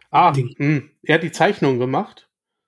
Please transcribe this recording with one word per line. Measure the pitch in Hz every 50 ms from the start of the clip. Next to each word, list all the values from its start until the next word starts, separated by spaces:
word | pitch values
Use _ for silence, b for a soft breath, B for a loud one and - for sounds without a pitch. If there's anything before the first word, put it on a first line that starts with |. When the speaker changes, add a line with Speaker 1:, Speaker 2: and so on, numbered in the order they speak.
| _ _
Speaker 1:
Ah, | - 147 175 175
Speaker 2:
Ding. | 147 139 123 120 - _
Speaker 1:
hm. | 143 143 156 139 - - _ _
Er | - - 151
hat | - -
die | 156
Zeichnung | - - 160 196 202 - - 143 131 120
gemacht. | 127 127 131 156 208 - - - _ _ _ _ _ _ _ _ _